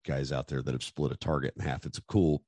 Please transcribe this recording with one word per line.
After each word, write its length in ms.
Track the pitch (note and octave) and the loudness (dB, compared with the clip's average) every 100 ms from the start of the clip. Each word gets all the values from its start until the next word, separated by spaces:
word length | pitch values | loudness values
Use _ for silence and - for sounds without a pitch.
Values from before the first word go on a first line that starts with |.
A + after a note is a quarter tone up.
| - | -2
guys 260 | C2+ C2+ | -2 -2
out 160 | C2+ - | -4 -2
there 140 | C#2 | -4
that 100 | C2 | -2
have 120 | B1 | -4
split 280 | - - C#2+ | -4 -2 -2
a 40 | C2+ | 0
target 360 | - D2+ C2 - | 0 0 0 -2
in 60 | |
half. 220 | D#2+ C2+ - | -4 -2 -6
It's 120 | - | -10
a 60 | |
cool, 400 | - G#2+ E2 D2 | 0 4 4 4